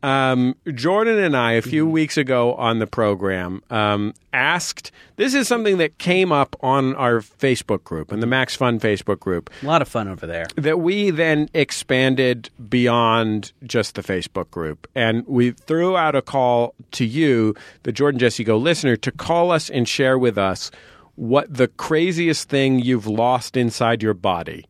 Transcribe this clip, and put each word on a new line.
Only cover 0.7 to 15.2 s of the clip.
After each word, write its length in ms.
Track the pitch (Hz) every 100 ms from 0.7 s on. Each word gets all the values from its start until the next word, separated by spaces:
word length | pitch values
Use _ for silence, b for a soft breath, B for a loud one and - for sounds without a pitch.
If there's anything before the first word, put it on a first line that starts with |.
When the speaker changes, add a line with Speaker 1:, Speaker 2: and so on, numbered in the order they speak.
Speaker 1:
Jordan 460 | 131 139 196 226 220
and 180 | 185 139
I, 160 | 120
a 80 | 117
few 220 | 123 151 160
Speaker 2:
Mm-hmm. 60 |
Speaker 1:
weeks 240 | 160 156 -
ago 380 | 135 127 120 123
on 240 | 120 113
the 80 | 107
program, 760 | - 107 101 98 95 90 95 _
um, 440 | 113 107 101 104 - _
asked, 580 | 131 135 175 - - - B B -
this 160 | 233 269
is 120 | 247
something 300 | 240 214 190
that 200 | 156 _
came 320 | - 180 185
up 240 | 147 135 -
on 340 | 131 135 131 139
our 240 | 127 117
Facebook 640 | 107 _ 135 123 - 101
group, 280 | - 82 78
on 80 | 104
the 60 | 117
Max 300 | 131 127 -
Fun 240 | 127 117
Facebook 400 | 110 101 - 98
group, 300 | - 87 - B
Speaker 2:
A 40 | 139
lot 140 | 160
of 40 | -
fun 200 | 120 101
over 180 | 92 -
there. 220 | 85 82 -
Speaker 1:
that 240 | 147 160
we 320 | 170 202 202
then 380 | 156 165 151 151
expanded 960 | 165 139 - - 131 131 131 127 120 110 _ 117
beyond 840 | 123 120 117 113 113 113 107 101 _
just 300 | 127 120 107 -
the 60 |
Facebook 480 | 98 95 87 - 85
group. 380 | - 80 76 - -
And 280 | 113 113